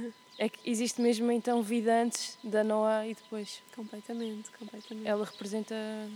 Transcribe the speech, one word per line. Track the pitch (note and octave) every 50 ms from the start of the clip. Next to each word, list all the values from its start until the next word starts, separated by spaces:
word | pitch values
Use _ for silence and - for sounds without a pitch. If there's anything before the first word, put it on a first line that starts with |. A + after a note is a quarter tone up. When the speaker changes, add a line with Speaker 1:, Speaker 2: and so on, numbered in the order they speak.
| A#3 A#3 A3 - - - - -
Speaker 1:
É | G#3+ A3+
que | - - - -
existe | A#3+ G#3+ A#3+ A#3 - -
mesmo | A#3+ A#3+ A#3+ G#3+ A#3 A#3+
então | A#3+ A#3 G#3+ B3 A#3+ A#3+ A3
vida | G3+ A#3 A#3+ G#3+ A3+ A3+ A#3 A#3
antes | A#3+ - - - - - - -
da | A3+ G3+ G#3+
Noah | G#3+ A3 G#3+ G#3+ G#3+ A3 A3 G#3+ G#3+ A3+
e | A3
depois. | - - - A3+ G#3+ G#3 - - - - - -
Speaker 2:
Completamente, | B3 A3 G#3+ - G#3 G#3 - A#3 A#3 A#3 A3 G#3+ G#3+ G#3+ - - -
completamente. | A#3 G#3 - G#3+ G#3+ - A3+ A3 A3 G#3+
Speaker 1:
Ela | G#3 G#3 G#3+
representa | - - - G3+ G3+ G3+ A3 G#3 - A3+ A3 G#3+ G#3+ G#3+ G#3+ G#3+ G#3 G#3+